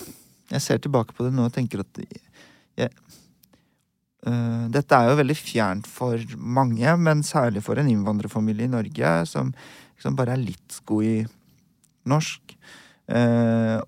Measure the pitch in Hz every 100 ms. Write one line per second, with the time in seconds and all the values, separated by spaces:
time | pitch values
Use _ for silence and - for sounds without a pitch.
0 | - - _ _ - 127 - 120 - 131
1 | 110 - 123 131 117 135 123 101 95 -
2 | - - _ _ - _ _ - 120 -
3 | _ - _ _ _ _ _ _ _ _
4 | _ _ - 120 117 117 117 139 - 139
5 | 117 147 135 156 - 117 104 95 - -
6 | 127 117 113 - 117 127 131 113 127 175
7 | 165 151 147 156 120 101 104 110 143 107
8 | 101 104 107 113 107 107 123 123 101 -
9 | 143 165 165 143 131 123 - - - _
10 | - 135 120 127 110 - - - - 107
11 | 110 110 110 _ _ _ _ _ _ _
12 | - 151 156 - _ - - - - _
13 | - 117 120 117 117 113 113 110